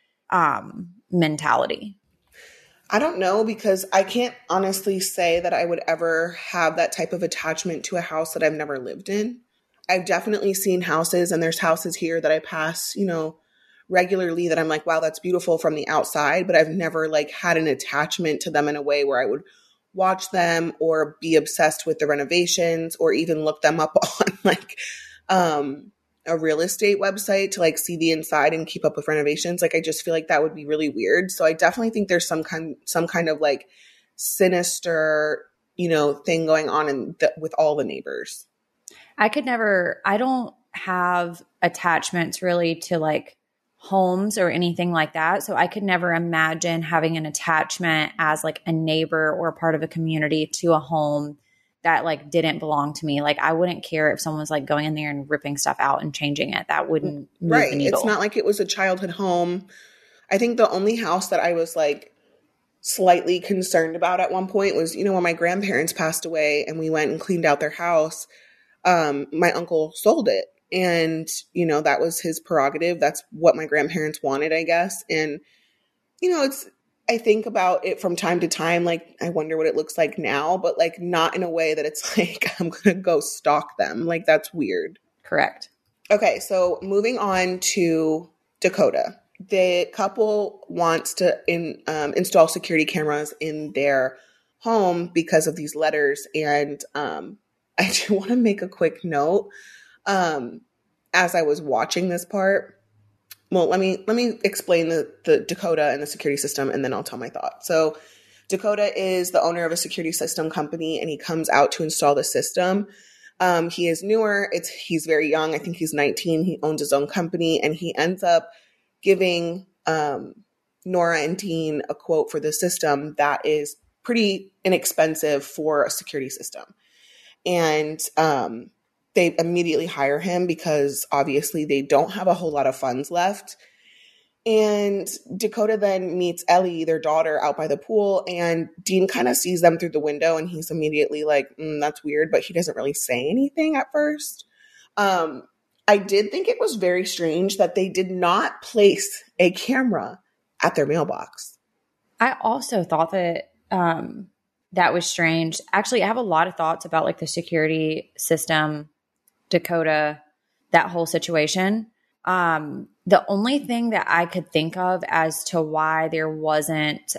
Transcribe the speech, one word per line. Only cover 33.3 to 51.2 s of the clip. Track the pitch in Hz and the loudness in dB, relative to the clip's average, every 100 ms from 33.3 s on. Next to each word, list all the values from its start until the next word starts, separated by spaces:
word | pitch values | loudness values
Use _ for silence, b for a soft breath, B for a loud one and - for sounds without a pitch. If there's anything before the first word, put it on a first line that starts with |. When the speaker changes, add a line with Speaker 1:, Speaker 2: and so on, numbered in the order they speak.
Speaker 2:
of, | 147 | 0
like, | 151 139 - b b b b b | 0 0 -4 b b b b b
sinister, | - - 185 180 175 - 175 165 156 151 151 - - _ _ - | -6 2 2 2 0 -4 -2 0 0 0 0 -4 -10 _ _ -4
you | 175 | 0
know, | 160 147 | 2 2
thing | 143 - 165 | 0 0 0
going | 160 156 156 | 2 2 2
on | 151 151 | 0 0
in | 139 104 - | -2 -4 -2
the, | 156 - | -2 -2
with | 160 - | -6 0
all | 156 | 2
the | 151 | 2
neighbors. | 120 65 - 64 - - - _ _ _ - B B B | -2 -6 -8 -10 -10 -14 -18 _ _ _ -20 B B B
Speaker 1:
I | 214 | 0
could | 254 262 | 0 -2
never, | 240 214 190 175 - | 0 2 2 0 -2
I | - 208 | 0 0
don't | 254 262 233 - _ | 0 -2 -4 -12 _
have | - - 180 180 180 170 170 - - | -14 -6 -2 0 0 -2 -6 -18 -2
attachments | 175 175 180 165 - 180 175 180 | -2 0 0 0 0 -4 -4 -4
really | 180 175 170 165 | -2 0 0 -2
to, | - 170 | -2 -2
like, | 156 151 - _ _ _ _ _ | 0 -2 -4 _ _ _ _ _
homes | - 190 185 180 208 214 | -2 2 2 2 -2 0
or | 180 | 0
anything | 170 175 170 175 | 2 0 0 0
like | 170 156 | 0 0
that. | 160 160 170 | 0 0 0
So | - 151 | -2 0
I | 180 | 0
could | 214 | 0
never | 196 180 175 | 0 0 2
imagine | 165 170 160 160 165 170 165 | 0 0 2 0 0 -2 -2
having | 160 170 160 160 | 0 2 2 -2
an | 156 | -4
attachment | 147 - 160 - - 175 156 151 - | -6 0 2 2 -2 0 2 0 0
as, | 156 151 | 0 0
like, | 160 151 - | -2 -6 -2
a | |
neighbor | 160 160 160 160 160 156 | 0 2 0 0 0 0
or | 147 165 | 0 -2
part | 156 165 | 0 0
of | 156 | 0
a | 160 | -2
community | 165 160 160 151 156 151 - | -4 -2 0 0 0 -2 -2
to | 170 | 2
a | 156 | 2
home | 139 160 151 147 | 2 0 0 0